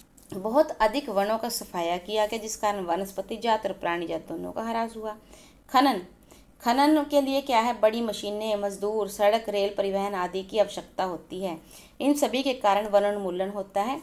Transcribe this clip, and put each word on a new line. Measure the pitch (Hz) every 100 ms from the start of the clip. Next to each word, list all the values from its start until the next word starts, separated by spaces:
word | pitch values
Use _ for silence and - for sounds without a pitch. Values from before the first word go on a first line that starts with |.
| - - -
बहुत | 196 214 269 311
अधिक | - 220 269 277
वनों | 196 202 226
का | 233
सफाया | - - 180 170 180
किया | 190 214 214
गया, | 226
जिस | 220 -
कारण | 214 202 175
वनस्पति | 170 190 - 190 226
जात | 226 214 202
और |
प्राणी | 190 175 170 165
जात | 160
दोनों | - 170 180
का | 180
ह्रास | 226 226 226 220
हुआ। | 214 214 - - - _ -
खनन, | 254 269 196 175 - _ - - _
खनन | 233 262 294 311
के | 294 285
लिए | 269 269
क्या | 277 233
है, | 233 233
बड़ी | 220 233
मशीनें, | 233 202 202 208 220 208
मजदूर, | 202 196 202 220 196
सड़क, | 208 208 220 214
रेल | 202 202 202
परिवहन | 196 196 202 196
आदि | 180 185
की | 190 214
आवश्यकता | 196 - - -
होती | 190 160 - 185
है। | 190 160 - - - -
इन | 269
सभी | 285 247 254
के | 269
कारण | 254 208 196 214
वनोन्मूलन | 202 202 202 190 180 196
होता | 208 190 196
है | 220 294